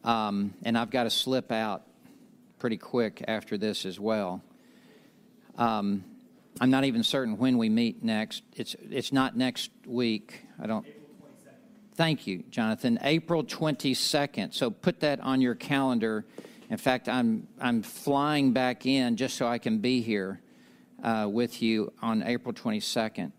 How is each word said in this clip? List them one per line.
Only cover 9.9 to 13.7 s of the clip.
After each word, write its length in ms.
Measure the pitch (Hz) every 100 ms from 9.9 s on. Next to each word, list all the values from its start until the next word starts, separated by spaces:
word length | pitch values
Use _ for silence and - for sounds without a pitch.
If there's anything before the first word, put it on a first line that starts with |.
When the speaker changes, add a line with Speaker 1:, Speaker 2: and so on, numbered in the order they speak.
| 120 117 107 - - - -
Speaker 1:
I 80 | 110
don't 200 | 110 -
Speaker 2:
April 200 | - - -
twenty-second. 380 | - - - - - - -
Speaker 1:
Thank 320 | - 165 139 -
you, 180 | 92 -
Jonathan. 480 | - 110 110 127 117
April 420 | 139 160 160 170
twenty-second. 1080 | 131 - 156